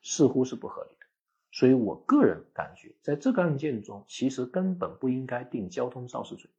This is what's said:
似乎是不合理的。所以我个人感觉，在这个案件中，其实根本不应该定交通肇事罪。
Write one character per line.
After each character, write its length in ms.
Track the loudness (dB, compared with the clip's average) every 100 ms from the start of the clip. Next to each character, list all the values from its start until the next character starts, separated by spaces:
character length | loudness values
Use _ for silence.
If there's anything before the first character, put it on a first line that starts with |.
似 240 | -8 2 4
乎 180 | 4 -2
是 100 | -4
不 120 | -12
合 160 | -12
理 60 | -14 _
的。 80 | _ _ _ _ _
所 160 | 4 6
以 60 |
我 220 | 6 2 -2
个 260 | 2 6
人 240 | 6 2 -10
感 220 | -10 -10 -12
觉， 160 | -20 -12
在 140 | -6 -2
这 180 | 0
个 80 | 2
案 160 | 0 0
件 240 | -2 -6
中， 240 | -8 -16 _
其 220 | -4 -4
实 160 | -2 -4
根 320 | -2 -2 -2
本 180 | -6 -4
不 100 | -2
应 160 | -2 -4
该 180 | -6
定 240 | -6 -8 -6
交 220 | -6 -6
通 180 | -8 -10
肇 160 | -10
事 120 | -10 -14
罪。 120 | _